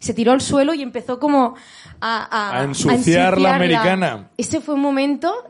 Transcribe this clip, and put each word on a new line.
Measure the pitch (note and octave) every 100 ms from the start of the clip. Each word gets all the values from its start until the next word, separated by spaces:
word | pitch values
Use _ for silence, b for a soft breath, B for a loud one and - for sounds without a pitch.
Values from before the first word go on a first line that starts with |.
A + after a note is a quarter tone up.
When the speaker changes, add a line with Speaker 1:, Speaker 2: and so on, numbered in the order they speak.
Speaker 1:
Y | -
se |
tiró | G3+ A#3
al | C4
suelo | - C#4+ C#4+
y | D#4+
empezó | B3+ A#3+ A#3 B3
como | D4 C#4 A#3+ B3 B B B B
a, | A3 A3+ - A3+ G3+ B2
a, |
Speaker 2:
A | C#3
ensuciar | C3+ -
la | B3
Speaker 1:
ensuciarla. | G3+ F3 F#3 F#3 F#3+ F3+
Speaker 2:
Americana. | F3+ D#3+ F3+ F#3+ E3+ A2 F#2+ -
Speaker 1:
Ese | A#3 D#4
fue | D4+ C#4+
un |
momento | C#4+ C4+ C#4+ C#4+ E4+ A#4 -